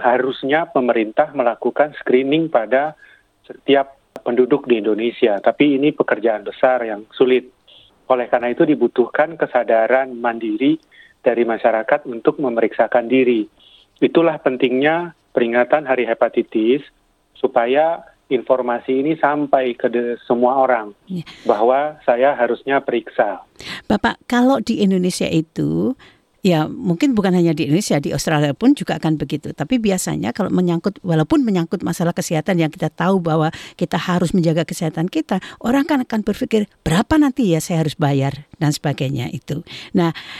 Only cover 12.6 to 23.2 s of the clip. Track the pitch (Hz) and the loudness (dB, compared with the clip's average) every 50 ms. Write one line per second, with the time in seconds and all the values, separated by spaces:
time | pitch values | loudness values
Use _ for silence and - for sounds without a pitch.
12.6 | 113 107 - - 117 107 - 120 117 117 127 131 127 123 120 110 104 - _ _ | 0 0 0 0 0 2 0 0 0 2 2 2 4 4 2 0 -2 -4 _ _
13.6 | _ _ _ _ _ _ _ - - - - 170 165 165 151 147 - 143 127 123 | _ _ _ _ _ _ _ -2 -2 0 2 2 2 2 0 0 -2 -2 0 0
14.6 | 135 123 123 131 139 151 165 170 175 170 - _ _ _ - - 117 117 120 - | 0 0 2 2 2 2 0 0 -2 -6 -10 _ _ _ -2 0 0 2 2 0
15.6 | 151 - 151 151 151 131 131 123 120 113 113 - 120 - - - 165 - - 113 | 2 2 2 0 0 0 -2 0 0 -2 0 0 0 0 0 0 -2 -2 -2 0
16.6 | 110 117 131 - - - _ _ _ _ _ _ _ _ _ - - - - 120 | 2 2 2 0 -2 -8 _ _ _ _ _ _ _ _ _ -6 -4 -2 0 0
17.6 | 117 120 131 143 156 165 170 180 - - _ _ _ - 139 117 110 - 131 123 | 0 2 2 2 2 0 -2 -4 -8 -16 _ _ _ -4 -4 -2 0 0 0 0
18.6 | 120 123 120 117 - - 131 131 135 156 160 156 - 143 147 147 147 143 143 139 | 0 -2 -4 -4 -2 -2 -2 -2 0 -2 -2 0 0 0 0 -2 -2 0 0 0
19.6 | 131 123 117 - - 120 113 120 120 120 120 - - - 123 120 123 123 135 135 | 0 -2 -2 -2 -2 -2 -2 -2 -2 -4 -6 -6 -4 -2 0 2 2 2 2 2
20.6 | 131 131 123 113 107 104 101 _ _ - 185 175 - - - - - 113 113 104 | 2 2 0 -2 -4 -6 -14 _ _ -10 -10 -8 -10 -12 -16 -6 -2 -2 0 2
21.6 | 110 120 127 139 147 151 151 - - - 120 120 131 143 139 120 120 117 120 - | 2 2 2 2 0 -2 -6 -4 -2 0 2 2 2 2 2 2 0 -2 -2 -2
22.6 | - 135 139 139 135 - 123 117 110 - - - | -4 -2 -2 -2 -2 -2 -4 -4 -4 -4 -2 -2